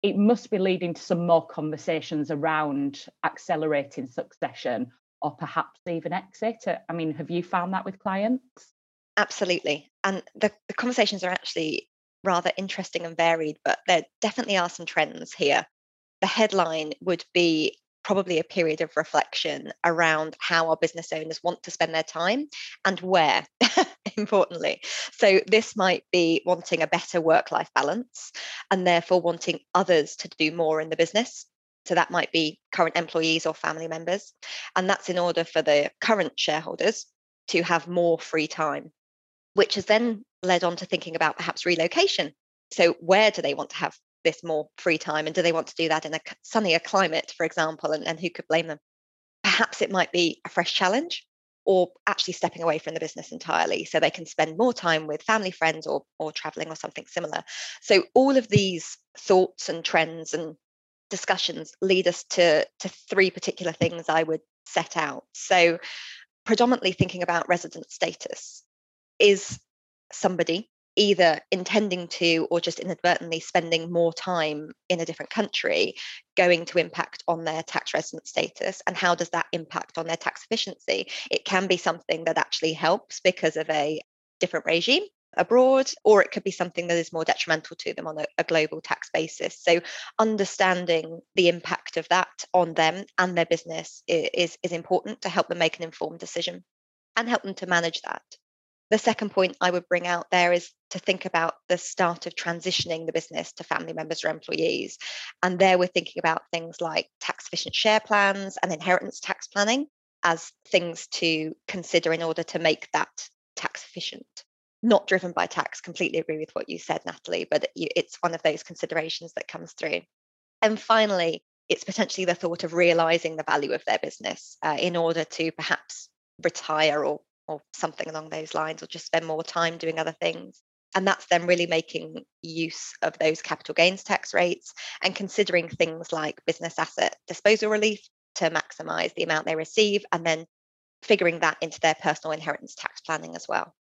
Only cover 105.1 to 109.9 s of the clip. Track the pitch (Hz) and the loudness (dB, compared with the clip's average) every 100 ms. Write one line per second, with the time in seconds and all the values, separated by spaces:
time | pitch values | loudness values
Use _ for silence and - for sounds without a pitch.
105.1 | - - - 185 180 190 180 180 180 175 | -12 -14 -4 -2 4 6 6 4 0 -4
106.1 | - 170 160 _ 170 165 165 165 165 - | -2 -2 -2 _ -8 -8 -8 -4 -4 -6
107.1 | _ - - - 175 - - 220 214 214 | _ -8 -8 -8 -8 -4 0 2 2 2
108.1 | 208 196 196 196 - 185 160 185 180 - | 2 4 0 -6 -4 -4 -2 2 2 0
109.1 | - - - - 202 208 254 294 | -10 -8 -8 -4 0 2 2 -2